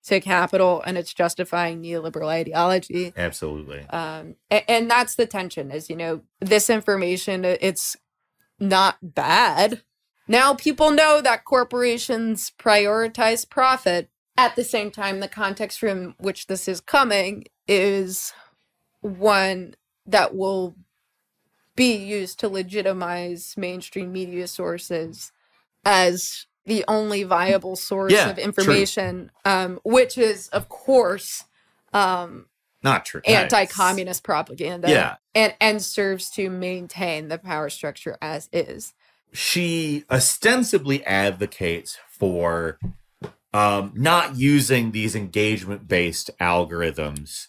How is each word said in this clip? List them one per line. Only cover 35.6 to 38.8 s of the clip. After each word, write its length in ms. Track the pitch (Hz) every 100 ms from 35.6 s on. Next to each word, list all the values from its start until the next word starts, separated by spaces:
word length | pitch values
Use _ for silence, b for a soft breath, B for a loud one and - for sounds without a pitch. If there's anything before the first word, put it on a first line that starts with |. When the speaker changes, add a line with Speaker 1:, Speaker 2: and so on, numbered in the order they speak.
| 220 214
Speaker 1:
serves 480 | 190 - 196 190 -
to 180 | - 190
maintain 800 | 185 185 185 180 175 180 156 156
the 100 | 165
power 320 | 185 156 147
structure 480 | - 151 - 160 -
as 280 | 156 151 -
is. 420 | 175 - -